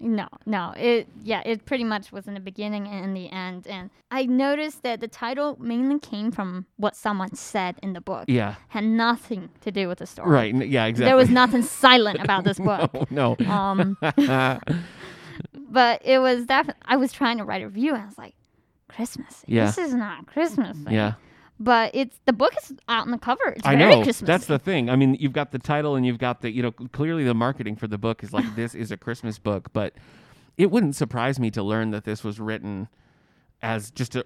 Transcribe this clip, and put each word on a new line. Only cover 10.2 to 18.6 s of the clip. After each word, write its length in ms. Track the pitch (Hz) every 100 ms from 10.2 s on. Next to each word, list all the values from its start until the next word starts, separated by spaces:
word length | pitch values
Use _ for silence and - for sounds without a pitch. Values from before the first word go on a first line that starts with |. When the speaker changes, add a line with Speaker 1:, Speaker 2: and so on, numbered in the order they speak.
| 175
Speaker 2:
Right. 240 | 139 107
N-, 80 | 127 131
yeah, 160 | 135 113
exactly. 200 | 117 254
Speaker 1:
There 100 | 262
was 120 | 254
nothing 340 | 247 247 254
silent 580 | 233 - 254 254 208 -
about 220 | 196 190
this 140 | 202 190
Speaker 2:
<laughs> 0 |
Speaker 1:
book. 520 | 190 196 165 131 147
Speaker 2:
No, 260 | 143 120 -
no. 80 | 196
Speaker 1:
Um, 480 | 202 196 190 196 196
Speaker 2:
<laughs> 600 | 160 285 285 131 131 127 - 170 170 - - - - - - 277
Speaker 1:
but 460 | 269 247 240 -
it 160 | - 262
was 260 | 262 247 240
definitely, 360 | 269 294 - -
I 100 | 262
was 160 | 254
trying 260 | - 247 233
to 60 |
write 180 | 214 190
a 40 | 214
review, 280 | 196 294
and 80 | 254
I 40 | 202
was 120 | -
like, 160 | - _ _ _